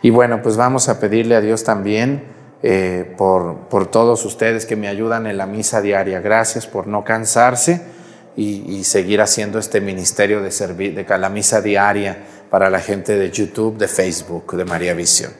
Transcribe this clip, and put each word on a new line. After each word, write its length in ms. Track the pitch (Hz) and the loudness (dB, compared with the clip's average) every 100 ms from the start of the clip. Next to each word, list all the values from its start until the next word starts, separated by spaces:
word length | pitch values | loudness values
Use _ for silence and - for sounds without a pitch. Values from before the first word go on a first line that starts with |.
Y 80 | 123 | 6
bueno, 320 | 117 123 117 | 6 4 2
pues, 160 | 113 110 | 0 2
vamos 320 | 123 131 131 | 2 2 0
a 100 | 113 | 0
pedirle 360 | 104 110 117 117 | 2 0 4 2
a 60 | |
Dios 220 | 107 110 | 4 0
también, 760 | - 104 98 107 123 139 - - - - | 0 -2 0 0 0 -2 -8 -20 -20 -4
eh, 520 | - 95 92 92 90 - | 0 2 0 -2 -6 0
por, 500 | 95 92 87 82 - | 2 2 0 -8 -2
por 180 | 98 92 | 0 2
todos 360 | 113 117 117 | 4 4 2
ustedes 440 | 104 - 113 113 110 | -2 -2 0 0 -4
que 80 | 107 | -4
me 120 | 104 | -4
ayudan 380 | 101 113 113 110 | -4 -2 -2 -4
en 120 | 101 | -4
la 100 | 95 | -6
misa 340 | 107 104 113 | -4 -2 0
diaria. 380 | 101 98 95 92 | 0 0 0 -2
Gracias 480 | 101 110 113 120 - | 2 2 2 -4 -6
por 180 | 101 95 | -8 -4
no 180 | 104 | -6
cansarse 800 | 104 113 110 117 120 123 - 175 170 - - - - - | -2 -2 0 4 4 4 0 0 -4 -20 -20 -20 -16 -6
y, 420 | 104 101 - 98 | -6 -6 -8 -6
y 60 | |
seguir 360 | 95 101 92 104 | 0 0 2 2
haciendo 380 | 104 - 104 107 | 4 2 -2 -4
este 240 | 104 107 | -2 -2
ministerio 640 | 101 92 87 - 101 104 | -2 -4 -4 0 0 0
de 60 | 98 | -2
servi-, 440 | - 95 90 98 | -6 -6 -6 -6
de 100 | 87 | -6
ca-, 140 | 95 98 | -2 -2
la 120 | 95 | 0
misa 320 | 101 101 110 | -2 0 2
diaria 580 | 104 98 101 104 98 92 - - - | 2 2 2 2 -2 -8 -16 -20 -2
para 180 | 98 95 | 2 4
la 100 | 95 | 2
gente 380 | 92 98 90 101 | -2 -4 0 0
de 140 | 92 | 0
YouTube, 460 | 110 101 - 110 107 | -2 -4 -2 -4 -2
de 100 | 98 | -2
Facebook, 680 | - 92 85 - 85 - 90 | 0 0 -2 -8 -10 -8 -6
de 80 | |
María 300 | 90 85 87 | -4 -2 -2
Visión. 380 | 85 82 - - | -2 0 0 -2